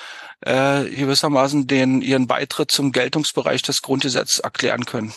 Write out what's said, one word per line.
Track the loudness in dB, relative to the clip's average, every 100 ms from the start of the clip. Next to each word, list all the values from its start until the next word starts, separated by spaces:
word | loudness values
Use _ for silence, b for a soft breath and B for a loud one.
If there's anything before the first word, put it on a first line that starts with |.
| B B B -8
äh, | -2 2 2 2 -2
gewissermaßen | -2 0 2 2 4 4 2 2
den, | 2 4 2
ihren | 2 2 2
Beitritt | 0 -2 -2 0
zum | 0 2
Geltungsbereich | 0 0 -2 -2 -2 0 0
des | -2 -4
Grundgesetzes | -2 0 0 -2 0 -2
erklären | -2 -2 -2 -2 -4
können. | -6 -6